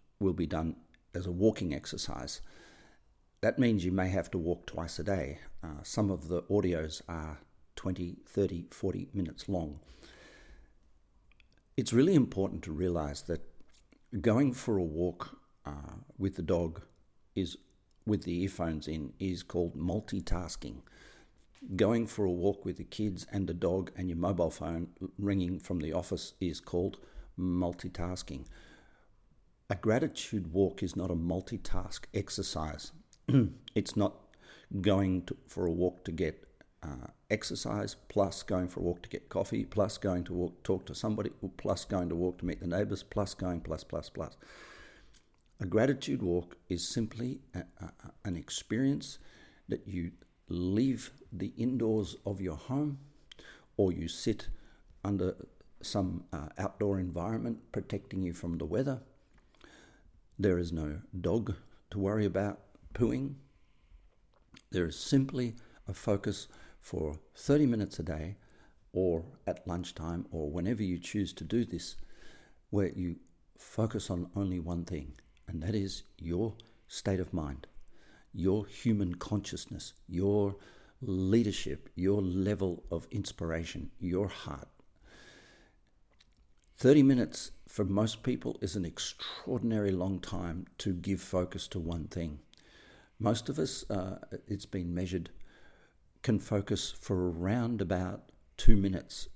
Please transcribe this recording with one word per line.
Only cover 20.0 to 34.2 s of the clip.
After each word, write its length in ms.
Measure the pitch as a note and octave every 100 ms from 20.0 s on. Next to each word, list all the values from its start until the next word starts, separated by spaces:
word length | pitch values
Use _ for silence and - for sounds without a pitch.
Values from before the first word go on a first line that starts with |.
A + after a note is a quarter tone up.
| - G2 - - E2+ - - A#1+ - - - - - _ _ - C4 F2+
Going 300 | G#2 A#2 A2
for 180 | -
a 60 | G2
walk 340 | F2 F#2+ G2+
with 140 | F#2+ E2
the 60 |
kids 420 | E2+ - G#2+ F2+ -
and 160 | G2+ F#2
the 60 |
dog 400 | E2+ F2+ F#2 F2+
and 140 | - F2+
your 80 | E2+
mobile 340 | F2 F2+ E2
phone 380 | - E2 E2 F2 - F#2 -
ringing 400 | G2+ G2 F2+ F2
from 220 | - F2+
the 120 | D2+
office 400 | D#2+ E2+ F2 - -
is 200 | F2+ D2+
called 360 | - F2 F#2 - - - - -
multitasking. 1080 | F#2 F2 F2 F2 F2+ - F2 F2+ - C2+ - - - - - - - _ _ _ _ _ -
A 60 |
gratitude 760 | G2 A2 A#2 D3+ - - G#2+ E2
walk 320 | F2 F#2+ -
is 140 | F#2 F2
not 140 | F2+
a 40 |
multitask 920 | E2+ E2+ E2+ F2+ G#2+ - F#2 F2+ - -
exercise. 800 | G2+ G2 - F#2+ E2 D#2 D#2 - - - - -
<clears throat> 460 | C#3 G#2+ - -
It's 220 | A2+ G2 -
not 180 | G2+ -